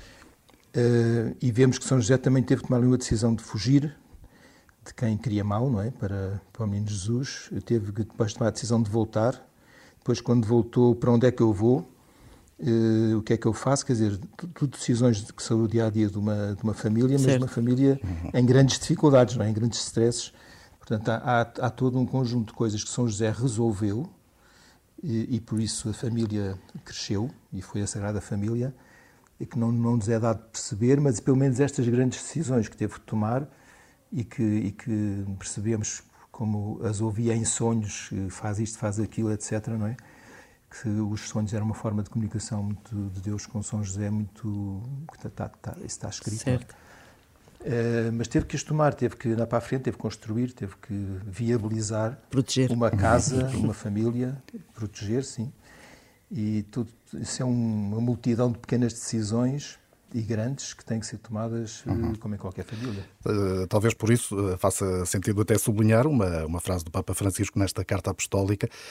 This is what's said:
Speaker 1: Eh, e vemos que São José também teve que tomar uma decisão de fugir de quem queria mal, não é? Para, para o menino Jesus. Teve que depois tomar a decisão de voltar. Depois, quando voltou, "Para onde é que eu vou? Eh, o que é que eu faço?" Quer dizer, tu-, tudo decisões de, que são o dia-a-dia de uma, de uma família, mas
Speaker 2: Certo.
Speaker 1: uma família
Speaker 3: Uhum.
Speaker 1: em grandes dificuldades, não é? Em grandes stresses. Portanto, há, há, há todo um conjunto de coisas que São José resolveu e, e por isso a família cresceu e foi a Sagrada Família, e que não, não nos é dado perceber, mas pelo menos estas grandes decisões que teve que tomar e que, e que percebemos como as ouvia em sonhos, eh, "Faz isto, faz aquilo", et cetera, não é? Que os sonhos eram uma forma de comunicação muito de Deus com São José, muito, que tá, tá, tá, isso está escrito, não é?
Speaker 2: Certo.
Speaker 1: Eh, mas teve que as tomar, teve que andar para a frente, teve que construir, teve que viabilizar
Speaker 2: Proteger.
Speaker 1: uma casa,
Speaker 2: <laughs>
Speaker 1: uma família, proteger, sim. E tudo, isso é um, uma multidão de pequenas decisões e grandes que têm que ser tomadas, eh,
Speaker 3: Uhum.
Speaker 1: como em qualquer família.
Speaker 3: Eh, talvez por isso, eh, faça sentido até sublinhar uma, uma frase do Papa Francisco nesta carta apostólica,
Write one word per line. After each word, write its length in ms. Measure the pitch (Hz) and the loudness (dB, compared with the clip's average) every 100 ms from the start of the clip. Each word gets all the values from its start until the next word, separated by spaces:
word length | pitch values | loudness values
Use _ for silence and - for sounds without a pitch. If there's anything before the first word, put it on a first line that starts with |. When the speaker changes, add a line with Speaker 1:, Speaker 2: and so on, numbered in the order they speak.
| - - - _ _ _ _ | -20 -20 -20 _ _ _ _
Speaker 1:
Eh, 600 | - 120 120 117 117 113 - | 2 4 4 4 2 0 -2
e 100 | 123 | 0
vemos 280 | 110 131 127 | 4 4 4
que 60 | |
São 160 | - 131 | 2 2
José 160 | 110 131 | 4 4
também 260 | 131 131 | 4 2
teve 200 | 120 135 | 4 0
que 60 | - | 2
tomar 120 | 123 | 2
uma 120 | 127 123 | 4 2
decisão 380 | - 113 117 | 2 0 2
de 80 | 113 | 0
fugir 540 | - 110 107 143 147 - _ - - - - _ _ _ - | -2 -4 4 4 4 -6 _ -20 -20 -20 -20 _ _ _ -20
de 80 | |
quem 220 | - 113 101 | -4 0 0
queria 260 | 117 104 | 0 0
mal, 240 | 101 104 135 | 0 0 0
não 120 | 104 | 0
é? 100 | 113 | -2
Para, 500 | - 98 98 95 104 - | -4 -4 -4 -4 -6 -10
para 120 | - | -6
o 20 | 107 | -4
menino 200 | 101 104 | -2 -2
Jesus. 640 | 101 101 120 139 - - 123 | -4 -2 -2 -2 -8 -10 -10
Teve 280 | - 117 104 | 0 0 0
que 120 | 101 | -4
depois 280 | 104 - 104 | -6 -2 -4
tomar 160 | - 113 | 0 -2
a 20 | |
decisão 320 | - 107 117 | 0 0 0
de 80 | 104 | 2
voltar. 540 | 113 107 107 113 - - _ _ - - _ | 0 0 2 0 0 -10 _ _ -20 -20 _
Depois, 220 | - 120 | -2 -2
quando 260 | - 120 107 | 2 2 6
voltou, 480 | 120 113 127 123 | 4 4 6 6
"Para 160 | 117 123 | 6 4
onde 160 | 120 123 | 6 6
é 60 | |
que 100 | - | 6
eu 100 | 113 | 4
vou? 380 | 98 113 139 - - _ _ - - _ - | 4 4 4 0 -14 _ _ -20 -20 _ -6
Eh, 560 | 131 113 113 110 113 110 | 0 2 4 4 4 2
o 60 | |
que 100 | 107 | 2
é 40 | 113 | 2
que 100 | 117 | 2
eu 60 | |
faço?" 320 | 104 131 139 | 0 0 0
Quer 80 | - | 0
dizer, 220 | 113 107 98 151 - | 2 2 0 -6 -12
tu-, 100 | 175 | -14
tudo 280 | - 143 - | -4 -4 -2
decisões 460 | - 117 123 107 | -2 4 4 2
de, 80 | - | -2
que 100 | - | -12
são 200 | - 113 | -2 0
o 40 | 113 | 2
dia-a-dia 400 | 113 113 107 107 | 2 2 2 0
de 80 | 101 | 0
uma, 360 | 104 104 104 | -2 0 -2
de 80 | 101 | -2
uma 120 | 110 | -4
família, 380 | 104 110 110 131 | -2 0 2 4
mas 80 | 139 | 4
Speaker 2:
Certo. 200 | 135 131 | 4 2
Speaker 1:
uma 60 | 127 | 0
família 520 | 120 120 127 139 135 | 0 0 4 4 4
Speaker 3:
Uhum. 280 | 92 85 87 | -2 -6 -2
Speaker 1:
em 120 | 127 123 | 4 6
grandes 320 | 131 131 - | 8 6 4
dificuldades, 580 | - 165 156 131 123 120 | -2 4 8 8 6 4
não 80 | |
é? 60 | 104 | 0
Em 20 | |
grandes 280 | 107 117 - | 0 0 -2
stresses. 520 | - 113 117 120 - - - - - _ | -4 2 2 2 -8 -14 -20 -20 -20 _
Portanto, 300 | - 110 110 | -6 -2 0
há, 60 | 113 131 120 | -2 2 2
há, 240 | 117 - 123 | 2 -2 -4
há 40 | |
todo 280 | - 127 127 | 0 0 2
um 80 | 123 | 0
conjunto 420 | 131 120 123 110 | 0 0 0 -4
de 40 | |
coisas 280 | - 113 104 | -2 -2 -2
que 80 | - | -4
São 160 | - 120 | -2 -2
José 240 | 101 110 | 0 -2
resolveu 800 | 107 131 110 117 101 107 107 185 - _ _ _ _ - _ _ - | 0 -2 0 0 0 -2 -2 -6 -14 _ _ _ _ -20 _ _ -12
e, 340 | 165 113 113 113 | -4 -4 -2 -4
e 40 | |
por 200 | - 110 | -2 -2
isso 280 | 110 - 110 | -2 -4 -6
a 40 | |
família 680 | 101 120 117 110 104 98 92 - - | -6 -4 -2 -2 -2 -4 -8 -14 -20
cresceu 460 | - - - 101 127 - _ | -16 -12 -4 -4 -4 -8 _
e 100 | 95 | -12
foi 180 | - 104 | -8 -6
a 40 | 101 | -4
Sagrada 340 | 107 101 104 | -4 -4 -4
Família, 540 | - 101 104 120 127 - - - - _ _ _ | -4 -4 -2 -2 -4 -6 -18 -20 -20 _ _ _
e 80 | - | -8
que 120 | 127 | -2
não, 140 | 117 | 0
não 240 | 117 117 120 | 2 2 2
nos 120 | 104 | 2
é 80 | 113 | 2
dado 240 | 113 113 - | 2 0 -6
perceber, 500 | - - 98 120 143 | -12 -8 0 4 6
mas 180 | 143 120 | 4 2
pelo 160 | - 131 | 2 4
menos 220 | 139 120 | 4 4
estas 280 | 143 - 120 | 2 2 2
grandes 320 | 120 127 - | 4 2 0
decisões 460 | - 147 127 127 98 | -6 -4 0 0 0
que 80 | - | -2
teve 180 | 104 | -6
que 60 | - | -6
tomar 480 | - 110 107 127 147 - - - - _ _ | -6 -2 0 0 -4 -12 -20 -20 -20 _ _
e 100 | 156 | -6
que, 180 | 107 - | -6 -2
e 300 | 110 107 101 | 0 0 -2
que 520 | - - 107 104 101 98 95 | -6 -4 -2 -2 -4 -6 -8
percebemos 640 | - - 107 110 107 - - _ - | -8 -6 -2 -2 -4 -8 -14 _ -20
como 480 | - 107 104 104 - | -6 -4 -2 -4 -4
as 160 | 98 104 | -4 -2
ouvia 340 | 113 104 113 | -2 0 0
em 100 | 113 113 | 0 -2
sonhos, 640 | - 117 113 104 - - | 0 0 0 -2 -8 -8
eh, 160 | 101 95 | -6 -6
"Faz 300 | - 107 101 | -6 -6 -4
isto, 180 | 110 - | -4 -4
faz 240 | 107 104 | -4 -2
aquilo", 320 | 104 - 110 | -4 -2 -2
et 80 | 107 | -2
cetera, 360 | - 107 113 113 | -4 -6 -4 -4
não 80 | 107 | -4
é? 100 | 127 - - - - - _ _ | -6 -14 -20 -20 -20 -20 _ _
Que 200 | - 110 | -10 -4
os 340 | 104 104 107 - | -2 -2 -4 -6
sonhos 240 | 110 104 | -4 -2
eram 100 | 110 | -2
uma 100 | 110 | -2
forma 280 | 104 113 104 | -4 -4 -4
de 80 | 101 | -4
comunicação 520 | 117 107 107 - 107 | -4 -4 -4 -6 -6
muito 320 | 101 104 - 104 98 | -6 -8 -8 -8 -6
de 60 | 95 | -6
Deus 240 | 98 104 - | -6 -6 -6
com 160 | 107 | -8
São 200 | - 107 | -6 -6
José, 280 | 101 98 104 | -6 -4 -4
muito, 720 | 107 101 - 110 101 101 98 120 139 160 | -2 -4 -8 -8 -6 -6 -8 -10 -12 -12
que 80 | - | -14
tá, 100 | - | -14
tá, 180 | - - | -10 -10
tá, 240 | - - - | -10 -14 -12
isso 80 | - | -12
está 220 | - 104 | -10 -10
escrito, 340 | - - 110 131 | -10 -8 -6 -2
não 80 | |
é? 40 | 123 | -2
Speaker 2:
Certo. 160 | - - - - - - _ _ - - | -4 -16 -20 -20 -20 -20 _ _ -20 -12
Speaker 1:
Eh, 480 | - 120 117 117 113 | -4 0 2 2 0
mas 140 | 117 113 | -2 -2
teve 180 | 156 156 | -2 -2
que 100 | 139 | -6
as 60 | |
tomar, 320 | - 151 151 | -2 2 2
teve 220 | 143 120 - | 2 -2 -2
que 140 | 117 | -2
andar 160 | 113 113 | 0 0
para 120 | 117 | 0
a 20 | |
frente, 220 | - 131 | 0 -2
teve 140 | 127 101 | -2 -4
que 60 | |
construir, 500 | 110 - 110 110 123 | -6 -8 -6 -2 -2
teve 220 | - 98 - | -4 -10 -10
que 140 | - 101 95 95 104 | -8 -6 -6 -8 -10
viabilizar 920 | 90 117 120 107 110 104 110 110 139 - | -4 0 0 0 -2 -2 -2 -2 -4 -2
Speaker 2:
Proteger. 420 | 135 - 131 131 | -2 0 0 2
Speaker 1:
uma 180 | 117 113 | 2 2
casa, 580 | 101 110 120 - 127 131 | 4 6 4 4 0 0
Speaker 2:
<laughs> 80 | 107 | 0
Speaker 1:
uma 180 | 110 | 0
família, 600 | 104 107 104 117 120 127 139 - 220 - | -2 -4 0 0 0 -4 -6 -12 -18 -18
proteger, 500 | - 107 - 104 120 | -10 -10 -8 -4 -4
sim. 280 | 127 - 113 - - - - - _ _ _ | -4 -6 -8 -10 -20 -20 -20 -20 _ _ _
E 320 | 151 107 107 104 | -4 -2 -2 -4
tudo, 180 | 127 110 - _ | -6 -8 -10 _
isso 280 | - 113 - | -10 -8 -4
é 20 | |
um, 60 | 127 120 117 107 101 | -2 0 0 0 -2
uma 120 | 110 | 0
multidão 500 | 120 120 123 113 123 | 0 0 0 2 2
de 60 | 110 | 0
pequenas 340 | - 120 117 | -2 0 0
decisões 840 | - - 113 104 117 127 143 - - _ _ _ | -2 -4 -4 0 0 0 -2 -8 -16 _ _ _
e 100 | 117 | -6
grandes 520 | 104 110 120 139 - | -2 -2 -2 -4 -10
que 100 | - | -14
têm 140 | - 113 | -6 -6
que 80 | - | -6
ser 120 | 104 | -12
tomadas, 640 | - 107 113 117 107 - - | -8 -6 -4 -6 -8 -10 -4
eh, 40 | |
Speaker 3:
Uhum. 240 | 95 113 110 | -2 -2 -4
Speaker 1:
como 180 | 107 | -6
em 40 | 101 | -8
qualquer 260 | 95 95 | -8 -10
família. 400 | 90 110 123 98 - _ | -10 -10 -8 -8 -12 _
Speaker 3:
Eh, 420 | - 104 95 92 92 | -2 0 0 0 0
talvez 260 | 107 113 | 2 2
por 160 | - 110 | 2 2
isso, 260 | 117 - 98 101 | 2 2 -2 -2
eh, 60 | 92 | 0
faça 480 | 98 - 98 92 90 | 0 2 0 0 0
sentido 340 | 101 98 101 | 0 0 0
até 160 | 110 104 | 2 2
sublinhar 480 | - 104 110 110 151 | 2 4 6 6 6
uma, 380 | 131 92 82 80 | 2 2 0 -2
uma 140 | 85 | -4
frase 240 | - 90 | -2 -2
do 60 | 82 | -2
Papa 240 | 92 - | -4 -4
Francisco 420 | 92 98 - 101 - | 0 0 0 -2 -2
nesta 260 | 95 - | -2 -4
carta 260 | 95 98 101 | -4 -2 -2
apostólica, 580 | 92 - 98 98 104 117 - - | -4 -2 0 2 0 -2 -6 -18